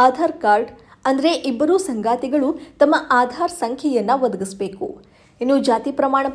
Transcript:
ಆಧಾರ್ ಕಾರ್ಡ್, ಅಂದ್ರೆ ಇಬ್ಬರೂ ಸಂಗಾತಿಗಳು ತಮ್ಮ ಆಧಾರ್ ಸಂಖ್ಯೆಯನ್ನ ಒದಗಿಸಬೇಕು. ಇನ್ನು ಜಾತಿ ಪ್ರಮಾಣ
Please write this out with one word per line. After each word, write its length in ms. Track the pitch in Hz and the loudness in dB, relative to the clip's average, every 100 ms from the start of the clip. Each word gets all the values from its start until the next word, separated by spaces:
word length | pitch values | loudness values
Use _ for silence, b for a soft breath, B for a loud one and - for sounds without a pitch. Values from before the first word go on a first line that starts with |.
ಆಧಾರ್ 300 | 254 254 339 - | 4 4 -2 0
ಕಾರ್ಡ್, 260 | 214 208 233 b b b | 2 2 0 b b b
ಅಂದ್ರೆ 260 | 254 269 311 311 269 | -2 2 2 0 -4
ಇಬ್ಬರೂ 260 | 233 302 370 370 | -2 2 2 0
ಸಂಗಾತಿಗಳು 640 | 226 214 247 262 294 269 330 B - | -4 -2 -2 -2 0 0 -4 B 0
ತಮ್ಮ 140 | 294 311 - 247 | 2 2 2 2
ಆಧಾರ್ 360 | 247 - 349 - | 2 -2 -6 -4
ಸಂಖ್ಯೆಯನ್ನ 480 | 233 262 302 240 202 269 | -6 -4 -2 0 0 0
ಒದಗಿಸಬೇಕು. 640 | 247 190 196 - 190 - - - b b b b | 0 -2 -8 -8 -10 -8 -12 -12 b b b b
ಇನ್ನು 160 | 247 277 269 | 0 2 2
ಜಾತಿ 220 | 220 277 269 | 0 -2 -2
ಪ್ರಮಾಣ 280 | 269 269 269 | 0 0 -2